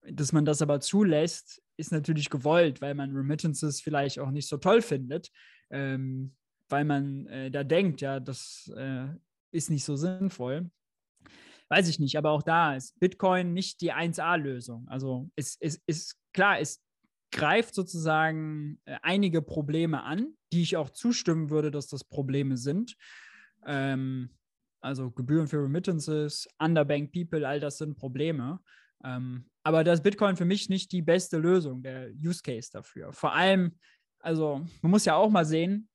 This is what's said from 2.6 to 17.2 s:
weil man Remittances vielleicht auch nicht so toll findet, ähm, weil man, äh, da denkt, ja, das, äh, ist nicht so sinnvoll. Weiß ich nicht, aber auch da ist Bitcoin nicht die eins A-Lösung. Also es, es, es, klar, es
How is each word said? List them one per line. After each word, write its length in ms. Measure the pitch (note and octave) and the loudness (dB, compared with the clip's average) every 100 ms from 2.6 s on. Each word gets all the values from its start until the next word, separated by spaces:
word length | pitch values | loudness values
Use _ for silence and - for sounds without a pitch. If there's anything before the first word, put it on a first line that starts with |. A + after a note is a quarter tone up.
| E3+ B2+ | 4 2
weil 120 | C#3 | -6
man 220 | C#3+ C#3 C3+ | -6 -6 -4
Remittances 640 | C3+ D3+ E3 C#3 D#3 C#3 | -4 -2 -2 -2 -4 -4
vielleicht 380 | - D3 C#3 B2+ | -2 0 0 -4
auch 120 | C3+ | -6
nicht 160 | C#3+ C#3 | -6 -6
so 120 | C#3+ | -2
toll 240 | F#3 A3+ | 4 4
findet, 480 | A3+ C#3 B2+ D#3 - _ - _ _ | 4 -4 -4 -8 -10 _ -20 _ _
ähm, 640 | C#3 C#3 C3+ C3 C3 C3 _ _ _ _ | -6 -4 -4 -4 -6 -8 _ _ _ _
weil 160 | C#3+ | 0
man, 420 | D3 C#3+ C#3 C#3 - | 0 0 -2 -6 -10
äh, 220 | C3+ C3 | -10 -6
da 140 | C#3 | -4
denkt, 380 | C#3 D#3+ G3 C#3+ | 2 2 2 0
ja, 180 | C#3 C3+ | -4 -6
das, 500 | B2+ C3 - - - - | -6 -12 -12 -18 -16 -10
äh, 300 | C3+ C3 C3 E3 _ _ _ | -8 -8 -8 -12 _ _ _
ist 180 | E3 - | -6 -2
nicht 160 | D3+ C3 | -4 -2
so 100 | C#3+ | -4
sinnvoll. 720 | E3+ F#3 F#3+ - B2 C#3+ F3 _ _ _ _ _ - - - - _ | -2 -2 -4 -2 -4 -4 -6 _ _ _ _ _ -20 -20 -20 -20 _
Weiß 200 | E3 F3 | 4 4
ich 100 | D3+ | 2
nicht, 180 | C#3 D3+ | 0 2
aber 140 | D3+ | 2
auch 140 | D3+ | 2
da 320 | D#3+ E3 D#3+ C3+ | 4 4 4 0
ist 200 | B2+ _ | -8 _
Bitcoin 520 | F#3 F#3 F#3+ F3+ F3+ | 0 2 2 2 0
nicht 280 | E3+ F#3 - | -2 -4 -4
die 100 | E3+ | -4
eins 300 | C3+ E3+ E3+ | -2 -2 -2
A-Lösung. 680 | E3 E3+ C#3+ B2+ A#2+ A#2 B2 | 0 0 0 -6 -10 -14 -10
Also 420 | C3 C3+ B2+ C#3+ | -6 -4 -6 -6
es, 220 | - C#3 - | -8 -8 -6
es, 240 | E3 C#3+ - | -6 -6 -6
es, 280 | D#3+ - - _ | -6 -6 -18 _
klar, 280 | - G3 F#3+ | 2 2 2
es 200 | D#3 - _ _ _ _ | -2 -8 _ _ _ _